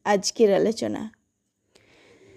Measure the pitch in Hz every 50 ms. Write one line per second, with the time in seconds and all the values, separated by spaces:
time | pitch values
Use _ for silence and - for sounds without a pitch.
0 | _ 196 208 196 - - - - 226 202 190 - 165 214 220 - - - - -
1 | 220 220 - _ _ _ _ _ _ _ _ _ _ _ _ _ _ _ _ _
2 | _ _ - _ - - -